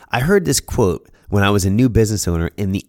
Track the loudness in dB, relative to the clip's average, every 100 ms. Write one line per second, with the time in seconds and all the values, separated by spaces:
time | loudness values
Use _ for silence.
0 | -8 -4 0 0 2 -2 -2 0 0 0
1 | -8 _ -4 0 2 2 2 2 2 2
2 | 0 0 -2 -2 -4 -4 -4 -4